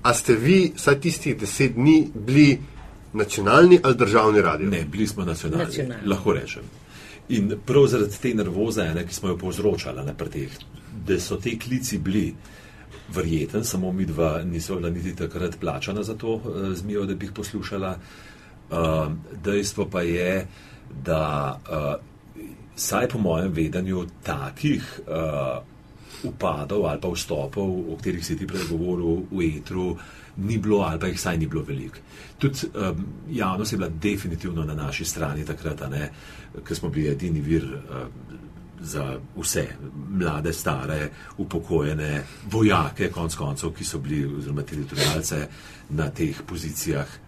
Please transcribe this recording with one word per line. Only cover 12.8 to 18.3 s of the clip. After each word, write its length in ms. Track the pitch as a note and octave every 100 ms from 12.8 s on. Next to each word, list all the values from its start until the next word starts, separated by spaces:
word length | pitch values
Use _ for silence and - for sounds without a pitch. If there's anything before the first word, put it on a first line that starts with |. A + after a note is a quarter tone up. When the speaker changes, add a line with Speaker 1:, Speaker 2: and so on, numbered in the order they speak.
| - - -
Speaker 2:
verjeten, 580 | - F2 D#2+ C#2+ G#2
samo 280 | A2 F#2 F#2
midva 500 | F#2 F2+ D#2 D#2+ D#2
nisva 340 | F2 E2+ E2 F#2
bila 140 | E2+
niti 240 | F2 F2
takrat 420 | E2 E2+ E2+ F2 E2
plačana 460 | F2 C#2 - G2
za 120 | G2+
to, 200 | G#2+ A2+ A2
eh, 360 | A#2 F2+ G2
z 100 | F2+
Mijo, 220 | G2 G#2
da 100 | G2
bi 120 | F2+ G2
jih 60 |
poslušala. 600 | - G2+ G#2+ F#2+ G2 F#2+ F2+ - - -